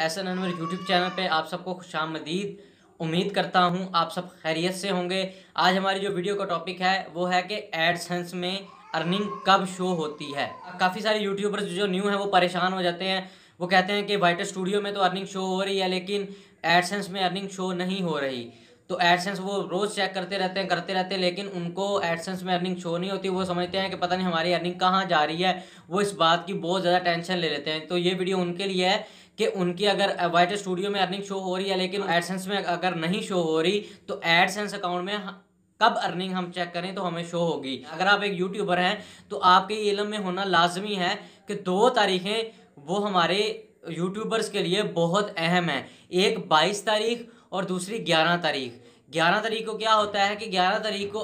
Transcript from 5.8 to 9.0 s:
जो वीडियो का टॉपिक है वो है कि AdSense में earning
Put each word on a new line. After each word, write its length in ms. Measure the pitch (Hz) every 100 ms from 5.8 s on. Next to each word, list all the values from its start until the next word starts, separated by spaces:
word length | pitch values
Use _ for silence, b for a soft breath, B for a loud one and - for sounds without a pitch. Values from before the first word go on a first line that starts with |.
| 190 190
जो 100 | 196
वीडियो 240 | 165 180
का 100 | 202
टॉपिक 360 | 180 170 180 175
है 260 | 180 190 -
वो 120 | 156 180
है 140 | 180
कि 180 | 180 208 - 165
AdSense 560 | 165 170 - 175 175
में 320 | 185 180 196 196 B -
earning 300 | 165